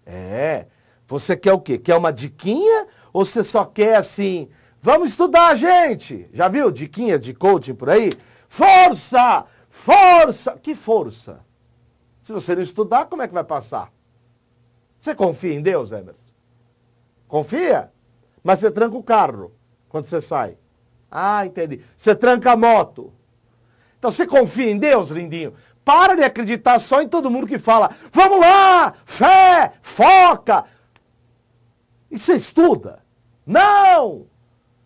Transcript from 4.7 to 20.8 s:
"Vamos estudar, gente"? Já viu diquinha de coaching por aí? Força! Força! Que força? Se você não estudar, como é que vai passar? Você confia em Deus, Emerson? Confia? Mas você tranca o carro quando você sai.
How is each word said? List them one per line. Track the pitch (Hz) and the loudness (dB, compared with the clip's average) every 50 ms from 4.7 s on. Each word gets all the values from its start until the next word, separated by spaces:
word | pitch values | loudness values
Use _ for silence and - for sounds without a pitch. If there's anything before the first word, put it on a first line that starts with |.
| _ _ | _ _
"Vamos | - 220 302 320 349 254 | -2 0 0 0 0 -2
estudar, | - - 349 311 262 339 339 339 294 | -4 -4 -2 2 2 4 4 4 2
gente"? | 214 285 359 359 359 339 285 208 143 - - 131 92 87 _ - | 0 0 2 2 2 2 0 -4 -8 -12 -18 -18 -18 -18 _ -6
Já | 113 175 | -4 -4
viu | 190 196 294 277 202 | -2 -2 -2 -2 -2
diquinha | 139 117 160 156 - 196 247 220 170 135 | -4 -6 -12 -14 -10 -8 -4 -4 -4 -4
de | 110 127 127 | -6 -8 -10
coaching | - 185 196 196 156 - 135 123 | -2 0 0 0 0 -2 -8 -14
por | 101 123 139 | -8 -2 0
aí? | 180 214 226 180 - - _ _ _ _ _ | 0 0 0 -2 -6 -8 _ _ _ _ _
Força! | _ - - 320 392 381 370 359 359 339 - - - 254 247 247 240 196 - - _ _ _ _ _ | _ -4 0 4 6 6 6 6 4 2 -2 -8 -2 0 0 2 2 0 -2 -4 _ _ _ _ _
Força! | _ - - 220 339 403 381 359 349 339 311 269 - - - 247 - | _ -6 0 4 4 6 8 8 6 6 4 2 0 -6 -10 -12 -12
Que | - - 302 294 | -12 -12 -14 -14
força? | - - 220 226 202 147 113 107 - - 104 78 62 _ _ _ _ _ _ _ _ _ _ _ _ _ _ _ _ | -10 -4 -2 -2 -2 -4 -6 -14 -20 -20 -20 -20 _ _ _ _ _ _ _ _ _ _ _ _ _ _ _ _ _
Se | _ - | _ -14
você | 220 185 - 175 175 | -12 -10 -6 -6 -6
não | 180 185 | -6 -6
estudar, | 180 - 208 214 - 226 262 302 | -8 -6 -6 -4 -2 -2 -2 -2
como | - 359 311 | -4 -10 -10
é | 247 | -10
que | 185 175 | -8 -8
vai | 175 151 | -10 -8
passar? | - 156 135 113 - 135 110 - - _ _ _ _ _ _ _ _ _ _ _ _ _ _ _ _ _ _ _ _ _ | -8 -10 -12 -10 -12 -14 -14 -14 -14 _ _ _ _ _ _ _ _ _ _ _ _ _ _ _ _ _ _ _ _ _
Você | _ - 311 294 | _ -12 -10 -6
confia | - 202 175 151 - 185 175 147 | -4 -4 -4 -4 -6 -8 -10 -8
em | 143 | -6
Deus, | 151 190 185 147 120 104 | -4 -4 -4 -4 -6 -8
Emerson? | 110 101 92 95 - _ _ _ _ _ _ _ _ _ _ _ _ _ _ _ _ _ _ _ _ _ _ | -14 -16 -18 -20 -20 _ _ _ _ _ _ _ _ _ _ _ _ _ _ _ _ _ _ _ _ _ _
Confia? | - 143 151 147 151 214 320 370 311 214 135 - - _ _ _ _ _ _ _ _ _ _ | -8 -8 -8 -6 -6 -8 -6 -2 -2 -2 -4 -4 -10 _ _ _ _ _ _ _ _ _ _
Mas | - 175 190 185 | -4 -4 -2 -2
você | 208 214 | -2 -4
tranca | - 208 233 226 208 | -2 -4 -6 -6 -6
o | 254 - | -10 -6
carro | - 226 208 180 139 117 98 90 85 _ _ _ _ _ _ _ _ | -2 0 0 0 -2 -4 -10 -18 -20 _ _ _ _ _ _ _ _
quando | - 156 143 | -14 -14 -10
você | - 170 160 | -8 -8 -8
sai. | 151 - 165 135 113 90 82 _ _ _ _ _ | -8 -6 -6 -6 -8 -8 -12 _ _ _ _ _